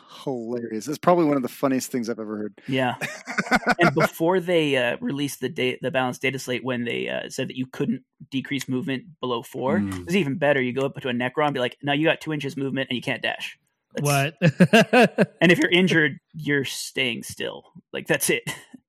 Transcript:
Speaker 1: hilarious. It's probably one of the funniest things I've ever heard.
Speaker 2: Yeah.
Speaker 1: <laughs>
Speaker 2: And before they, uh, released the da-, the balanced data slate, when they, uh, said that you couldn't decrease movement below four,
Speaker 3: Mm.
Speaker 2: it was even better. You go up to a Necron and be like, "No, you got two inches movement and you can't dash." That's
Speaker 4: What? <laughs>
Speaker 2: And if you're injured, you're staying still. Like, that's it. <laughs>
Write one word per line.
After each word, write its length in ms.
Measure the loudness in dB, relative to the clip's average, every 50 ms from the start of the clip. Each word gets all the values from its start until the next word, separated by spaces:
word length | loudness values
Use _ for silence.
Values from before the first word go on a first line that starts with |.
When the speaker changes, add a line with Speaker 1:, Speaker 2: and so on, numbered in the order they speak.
| -20 -20 -20 -10 -8
Speaker 1:
hilarious. 640 | -6 -6 -6 -6 -6 -6 -6 -6 -6 -6 -6 -6 -6
It's 80 | -8
probably 300 | 0 4 4 4 6 4
one 100 | 4 2
of 60 | 2
the 60 | 0 -4
funniest 440 | -4 -2 0 0 0 0 -2 -2
things 160 | -4 -4 -4 -4
I've 100 | -6 -6
ever 200 | -8 -8 -8 -8
heard. 160 | -8 -8 -10 -12 -8
Speaker 2:
Yeah. 280 | -4 -2 0 0 0 -2 -4
Speaker 1:
<laughs> 40 | -8 -10 -10 -14 -14 -8 -6 -6 -2 0 0 0 2 0 2 4
Speaker 2:
And 160 | 4 4 4
before 460 | 4 2 2 0 0 0 2 2 2
they, 360 | 0 2 2 2 2 2 2
uh, 200 | 2 2 0 -2 -2
released 400 | -4 -6 -4 -4 -4 -4 -4 -6
the 80 | -6 -6
da-, 300 | -2 -2 -2 -2 -2 -2
the 80 | -6 -2
balanced 320 | 0 0 0 0 -2 -2
data 160 | -4 -4 -4 -4
slate, 260 | -6 -6 -6 -6 -4
when 200 | -4 -4 -4 -4
they, 240 | -4 -4 -4 -4 -4
uh, 200 | -6 -6 -8 -8
said 200 | -6 -6 -6 -6
that 80 | -6
you 100 | -8 -8
couldn't 380 | -8 -6 -4 -2 -2 -2 -4 -8 _ _ _ -16 -6
decrease 380 | -6 -6 -4 -4 -6 -6 -4 -4
movement 360 | -4 -4 -4 -4 -6 -6 -8 -14 -12 _
below 220 | -6 -4 -4 -6
four, 380 | -6 -10 -8 -4 -2 0 0 0
Speaker 3:
Mm. 200 | 0 -2 -4 -8
Speaker 2:
it 60 | -6
was 100 | 0 0
even 220 | 0 2 0 0 0
better. 240 | 2 2 4 4
You 100 | 2 0
go 140 | 0 -2 -2
up 80 | -2 -4 -6
to 80 | -6 -4
a 40 |
Necron 340 | -2 -2 -2 -2 0 0 0
and 80 | 0 2
be 60 | 0
like, 160 | -2 -2 -4 -4
"No, 100 | -2 0
you 140 | 0 2 4
got 140 | 2 2 2
two 120 | -2 -4
inches 240 | -4 -4 -4 -6 -4
movement 320 | -4 -4 -4 -2 -4 -4 -4
and 80 | -4
you 60 | -4
can't 180 | -2 -4 -4 -2
dash." 380 | -2 -4 -4 -4 -8 -12 -14 _ _ _ _ _ _ _ -8
That's 120 | -4 0
Speaker 4:
What? 300 | 2 2 2 0 0 -2 _
<laughs> 1000 | 2 2 6 6 6 8 8 6 6 6 6 6 6 6 4 2 0 0 2 _
Speaker 2:
And 100 | 4 6
if 60 | 6 6
you're 120 | 4 4
injured, 480 | 4 4 4 4 4 4 2 2 0 -6 -14 _
you're 320 | -16 -8 -4 -2 0 0 0
staying 600 | -2 -6 -8 -10 -8 -4 -4 -2 -2 -4 -6 -8
still. 400 | -12 -10 -8 -8 -8 -8 -10 -16 _ _ -20 -20 _
Like, 140 | -10 -8 -2
that's 240 | -2 -2 0 2 0
it. 140 | 0 -2 -2
<laughs> 80 | -8 -12 -12 -16 _ -20 -20 _